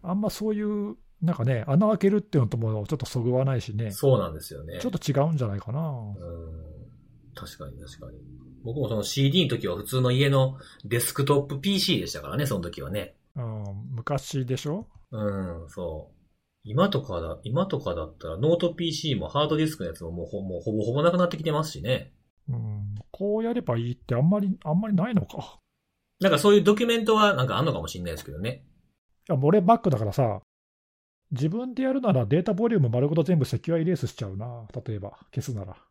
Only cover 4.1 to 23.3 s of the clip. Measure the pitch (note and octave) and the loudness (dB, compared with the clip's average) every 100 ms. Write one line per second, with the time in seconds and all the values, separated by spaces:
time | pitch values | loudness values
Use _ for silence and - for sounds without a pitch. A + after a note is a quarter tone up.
4.1 | B2+ F2 D#2 - - D2+ F2+ B3 F#3 - | 4 2 -6 -12 -14 -12 -6 -4 -4 0
5.1 | C3+ D3 D#3+ A#2 G2+ - C3 E3 C3 G#2+ | 2 2 2 -2 -4 -6 -6 -4 -6 -8
6.1 | G2 F2 E2+ E2 D#2+ D#2+ - - - - | -10 -10 -12 -12 -14 -14 -18 -20 -20 -20
7.1 | - - - F2 - C#2 B1+ - - - | -20 -20 -18 -16 -14 -14 -14 -16 -16 -16
8.1 | B1+ - - - - A#2 C3 A#2 A2+ G2+ | -16 -18 -20 -20 -14 -8 -2 -2 -2 -2
9.1 | - C#3 F3 D3+ A#2 G2+ F2 - C3 B2+ | 2 4 4 2 0 -2 -4 -2 0 2
10.1 | B2+ C#3 C#3 C3 C3+ - - - A#2+ B2 | 4 4 4 2 0 -16 -18 -2 -2 -2
11.1 | - C3+ C#3+ C3+ C#3 G3 G3 - C#3+ E2+ | -2 4 4 2 -4 0 0 2 0 -2
12.1 | D2+ C#2+ B2 C#3+ G#2 E2+ - C#2 G2+ F2+ | -8 -6 -4 -2 -2 -4 -8 -6 -6 -6
13.1 | _ _ - A#2 A2 G2+ G2 A#2+ B2+ - | _ _ -10 -8 -8 -8 -10 -8 -8 -4
14.1 | C#3+ - C#3+ B2 E3+ D3+ E3+ A3+ - - | -4 -2 -4 -2 -4 -4 -6 -8 -18 -12
15.1 | A2 G#2 G2 F#2 E2 D#2+ - F2 D#2 - | -4 -4 -2 -6 -8 -12 -10 -8 -8 -12
16.1 | _ _ _ _ _ - A2+ G3 D3 - | _ _ _ _ _ -6 0 2 0 -4
17.1 | F2 E2 D#2+ - C3+ F#3+ G#3 C#3+ E2+ D#2 | -8 -8 -10 -4 -2 -2 -2 -4 -6 -8
18.1 | - E2 E2 C#3 E3+ F3 E3+ E3+ D#3 E3 | -10 -10 -2 2 2 0 -2 -4 -4 -4
19.1 | A#2+ - C#3+ D3+ D#3 D#3 D#3 F2+ D#2+ E2 | -4 -2 0 0 2 0 -2 -8 -8 -10
20.1 | E2+ E2 G#2 G2 F2 E2 G#2+ G#2 C3 E3 | -8 -8 -8 -6 -6 -2 -2 0 2 2
21.1 | F3+ F3 E3 D#3 D3+ D#3 C#3 A#2+ B2+ - | 4 0 0 -2 0 -2 -6 -2 -2 -2
22.1 | _ _ _ - A#2+ A2 G#2 G2+ G#2 - | _ _ _ -8 -6 -4 -6 -6 -8 -12
23.1 | - G3 | -6 -2